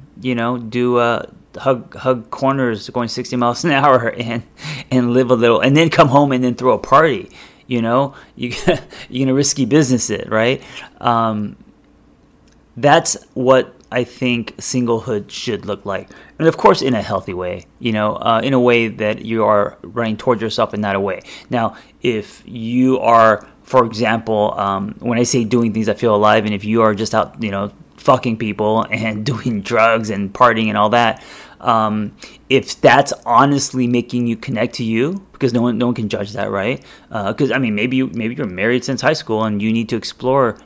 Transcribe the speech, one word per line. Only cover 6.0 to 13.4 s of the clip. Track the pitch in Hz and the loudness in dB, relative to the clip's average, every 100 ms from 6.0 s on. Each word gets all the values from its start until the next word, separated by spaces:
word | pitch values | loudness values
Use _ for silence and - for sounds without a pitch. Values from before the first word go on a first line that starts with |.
| 147 | 4
home | 139 143 | 6 4
and | 127 | 2
then | 127 120 | 0 0
throw | 123 | 0
a | 107 | 0
party? | - 139 160 107 - - - _ - | 2 4 4 0 -8 -18 -20 _ -6
You | 123 | -4
know, | 113 123 139 - - - | 0 0 -2 -6 -20 -12
you, | 123 117 | -8 -4
<laughs> | - 175 - - - | -2 -2 -6 -20 -10
you're | 127 135 | -4 0
gonna | |
risky | 135 139 147 123 | 2 0 0 2
business | 143 135 123 - | 2 4 0 -2
it, | 104 - | -6 -2
right? | 110 113 135 - - - _ | 0 0 -2 -8 -20 -20 _
Um, | 123 117 113 107 104 - - _ _ _ _ _ _ _ _ _ _ - | -2 0 0 -2 -8 -10 -20 _ _ _ _ _ _ _ _ _ _ 0
that's | 143 160 160 - - | 4 4 2 -6 -8
what | - | -4